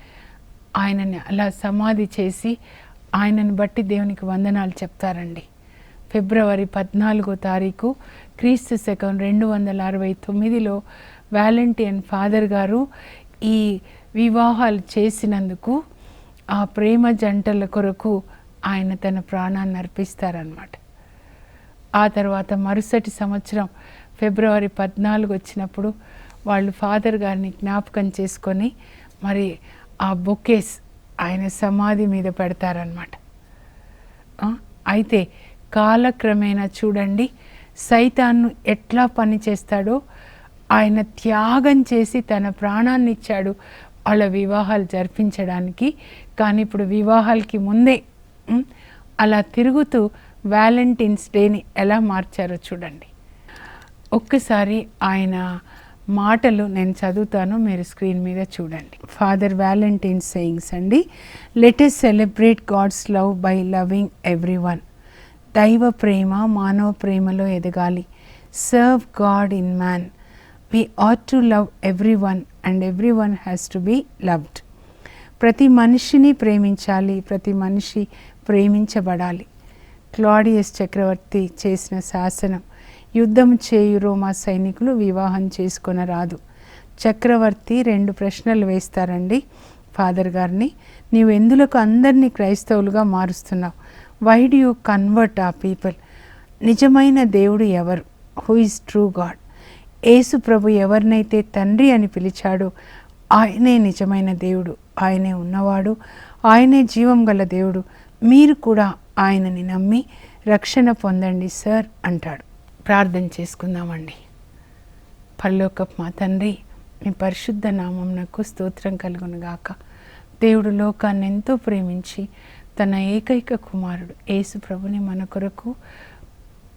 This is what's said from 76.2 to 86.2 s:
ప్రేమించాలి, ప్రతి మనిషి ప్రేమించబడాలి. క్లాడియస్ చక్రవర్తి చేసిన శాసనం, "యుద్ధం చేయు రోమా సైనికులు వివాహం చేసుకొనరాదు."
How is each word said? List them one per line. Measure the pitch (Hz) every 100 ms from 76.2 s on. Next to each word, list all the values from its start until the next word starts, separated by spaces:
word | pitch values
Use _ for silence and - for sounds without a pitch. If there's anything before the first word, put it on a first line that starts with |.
| 285
ప్రేమించాలి, | 277 220 208 202 196 - 190 196 190
ప్రతి | 190 196 -
మనిషి | 196 190 202 - 214 202 - - - -
ప్రేమించబడాలి. | 202 202 208 214 214 185 175 180 175 - - - - - - -
క్లాడియస్ | - 214 214 214 214 202 -
చక్రవర్తి | 190 202 190 185 - 202 185 - 202
చేసిన | 190 - 190
శాసనం, | - 185 180 - 196 185 - - - - - 226
"యుద్ధం | 226 214 247
చేయు | 240 - 220 208 208
రోమా | 202 196 196
సైనికులు | 190 - 185 190 185 247
వివాహం | 247 202 185 190 190 190 -
చేసుకొనరాదు." | 185 - - 180 180 175